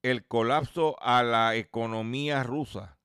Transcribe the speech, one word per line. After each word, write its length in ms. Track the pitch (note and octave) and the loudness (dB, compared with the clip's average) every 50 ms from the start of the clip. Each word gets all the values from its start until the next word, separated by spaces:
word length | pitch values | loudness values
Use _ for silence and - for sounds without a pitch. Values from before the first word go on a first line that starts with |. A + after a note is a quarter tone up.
| - | 0
el 220 | B2+ B2+ A#2 - | -2 -2 -2 -4
colapso 680 | _ - A2+ A2+ A#2 C3+ D#3 D3 - - F3 D#3+ D#3 C#3 - | _ 0 2 2 2 2 0 0 -2 -2 0 0 0 0 -2
a 220 | - B2 B2 B2 A#2+ | 0 4 4 4 4
la 320 | A#2+ A#2 A2+ A2+ A2+ A2+ | 4 4 4 4 2 2
economía 880 | A2+ G#2 _ - A#2 A#2 A2+ A2+ A2+ A2 A2+ B2 C#3 C#3+ D3 D3 C3+ C3 | -2 -4 _ -4 -4 -4 -2 -4 -4 -4 -4 -6 -4 -4 -2 -2 -2 -2
rusa. 540 | A#2 B2 D3+ C#3 - - G2 G2+ F2+ - _ | -2 -4 -6 -6 -8 -10 -12 -14 -14 -20 _